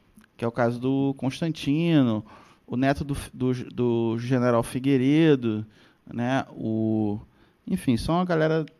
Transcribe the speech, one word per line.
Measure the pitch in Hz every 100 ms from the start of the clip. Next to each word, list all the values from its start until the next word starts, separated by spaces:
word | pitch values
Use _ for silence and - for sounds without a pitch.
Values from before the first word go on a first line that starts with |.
| _ _ _ -
que |
é | 117
o |
caso | 131 120 120
do | 127 135 139 135
Constantino, | 131 131 165 156 139 151 170 156 123 107 - - - _ -
o | 123
neto | 135 139
do, | 143 139 -
do, | 131 127 127 -
do | - 123 117 113 117
general | 120 131 123 117
Figueiredo, | 117 131 135 135 131 151 160 139 117 107 110 - _ _ -
né, | - 120 131 -
o, | - 120 110 110 110 107 107 - _ _ _ -
enfim, | 185 - 117
são | - 170
uma |
galera, | 180 165 156 160 151